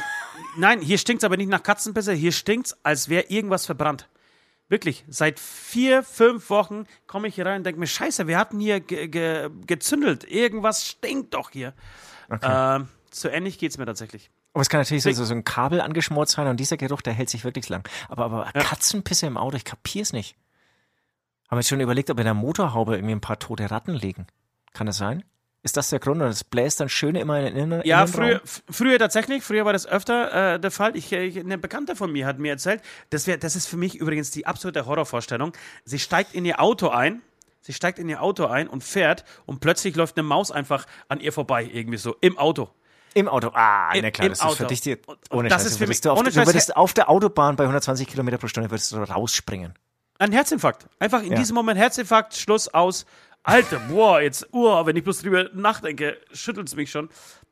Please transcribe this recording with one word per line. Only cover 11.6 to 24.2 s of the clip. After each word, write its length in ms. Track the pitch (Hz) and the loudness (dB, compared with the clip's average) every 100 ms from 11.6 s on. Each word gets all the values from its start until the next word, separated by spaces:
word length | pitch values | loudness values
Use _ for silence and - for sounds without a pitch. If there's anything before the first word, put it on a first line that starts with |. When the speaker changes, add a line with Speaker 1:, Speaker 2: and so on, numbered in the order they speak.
| 127 - - - - - - | -12 -12 -20 -20 -20 -20 -8
Speaker 2:
Okay. 480 | 110 131 131 131 135 | -2 0 2 2 2
Speaker 1:
Ähm, 120 | 131 _ _ | -2 _ _
so 200 | - 156 | -8 -4
ähnlich 280 | 147 190 - | -4 -4 -4
geht's 200 | 160 139 | -6 -4
mir 80 | 117 | -8
tatsächlich. 440 | 104 113 107 _ _ _ | -8 -12 -16 _ _ _
Speaker 2:
Aber 80 | 160 | -2
es 80 | 135 | 2
kann 120 | 156 | 2
natürlich 200 | 135 151 | 2 0
so, 60 | 135 | 0
Speaker 1:
Ich 80 | 120 | 0
Speaker 2:
so, 80 | |
so 80 | 113 | -2
ein 100 | 117 | -4
Kabel 380 | - - 135 175 | -2 0 0 0
angeschmort 480 | - 156 - 147 151 | 0 -2 -2 0 0
sein 200 | - 143 | 0 0
und 100 | 123 | -2
dieser 160 | 135 160 | -2 -2
Geruch, 240 | 131 139 | -4 -4
der 140 | - | -4
hält 160 | 110 127 | -4 -4
sich 140 | 113 | -6
wirklich 260 | 123 131 - | -8 -8 -8
lang. 180 | 92 - - - | -8 -10 -14 -10
Aber, 160 | 117 117 | -4 -4
aber 240 | 110 - | -4 -2
Speaker 1:
Ja. 60 | 143 | -2
Speaker 2:
Katzenpisse 640 | 143 - - - - 180 156 | -2 0 -2 -2 -2 -2 -2
im 120 | 117 | -2
Auto, 180 | 127 135 | -4 -4
ich 80 | |
kapier's 480 | - - - 196 214 | -8 -12 -8 -6 -4
nicht. 240 | 123 - - _ _ _ _ _ _ _ _ _ _ _ | -6 -8 -14 _ _ _ _ _ _ _ _ _ _ _
Haben 80 | 120 | -2
wir 40 | |
schon 180 | 117 139 | 0 0
überlegt, 300 | 123 123 131 | 0 0 0
ob 80 | 120 | 0
in 60 | |
der 100 | 113 | 0
Motorhaube 600 | 107 120 170 175 117 110 104 | 0 0 0 0 0 0 -2
irgendwie 180 | 104 | -2
ein 80 | 107 | -4
paar 160 | - 107 | -4 -6
tote 320 | - 110 104 | -6 -6 -4
Ratten 240 | 110 - | -6 -6
liegen. 320 | 156 98 92 | -4 -6 -8